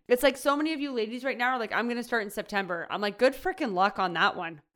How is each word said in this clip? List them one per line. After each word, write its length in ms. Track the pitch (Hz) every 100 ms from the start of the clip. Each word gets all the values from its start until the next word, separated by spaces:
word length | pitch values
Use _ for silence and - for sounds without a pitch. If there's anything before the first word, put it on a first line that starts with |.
| -
It's 160 | 247
like, 140 | 277 277
so 180 | 285 285
many 160 | 311
of 80 | 311
you 140 | 285
ladies 320 | 247 220 247 262
right 120 | 226
now 120 | 247
are 100 | 262
like, 140 | 220
"I'm 160 | 170 240
gonna 120 | 240
start 220 | 233 240
in 60 | 208
September." 580 | 214 - 202 185 170 156
I'm 120 | 185
like, 160 | 208 202
"Good 160 | 254
freaking 400 | 269 370 370 277
luck 260 | 180 196 -
on 140 | 185
that 240 | 165 190 -
one." 240 | 165 156 _